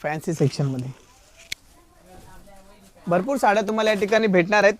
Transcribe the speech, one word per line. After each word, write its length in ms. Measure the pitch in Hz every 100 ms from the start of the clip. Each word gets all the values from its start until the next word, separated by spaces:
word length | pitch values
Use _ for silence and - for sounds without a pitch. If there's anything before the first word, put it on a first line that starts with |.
फॅन्सी 300 | 151 156 165
सेक्शनमध्ये 580 | 165 139 - 139 131 127 135 _ _ _ - - - _ _ _ _ 180 185 - - - - - - - - -
भरपूर 300 | 175 208 277
साड्या 260 | 233 208 208
तुम्हाला 220 | 220 214
या 100 | 214
ठिकाणी 280 | 202 220 220
भेटणार 360 | 185 170 208
आहेत 100 | 196